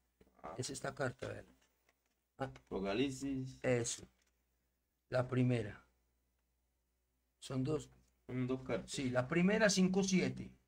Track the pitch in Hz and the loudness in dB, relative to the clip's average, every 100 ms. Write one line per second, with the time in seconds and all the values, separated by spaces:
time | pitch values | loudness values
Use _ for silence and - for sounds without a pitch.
0 | _ _ _ _ 151 - 139 135 139 139 | _ _ _ _ -12 -8 -8 -6 -8 -4
1 | 131 - 110 107 - - _ _ _ _ | -4 -4 -10 -10 -14 -20 _ _ _ _
2 | _ _ _ - 135 127 - - 98 104 | _ _ _ -10 -10 -10 -8 -4 -2 0
3 | 139 131 139 135 131 - 127 123 117 - | 0 -2 -6 -4 -6 -4 0 0 0 -6
4 | - _ _ _ _ _ _ _ _ _ | -12 _ _ _ _ _ _ _ _ _
5 | - 127 127 127 127 123 104 92 _ _ | -4 -2 0 2 2 2 -2 -10 _ _
6 | _ _ _ _ _ _ _ _ _ _ | _ _ _ _ _ _ _ _ _ _
7 | _ _ _ _ - 131 131 151 127 - | _ _ _ _ -6 -2 0 -2 -4 -20
8 | _ _ - 123 127 131 - - - - | _ _ -6 -2 0 -2 -2 -4 -2 -4
9 | 131 123 127 165 185 220 214 190 185 190 | 0 0 2 4 4 6 4 6 4 4
10 | 196 185 135 127 - - | 2 2 2 -2 -12 -16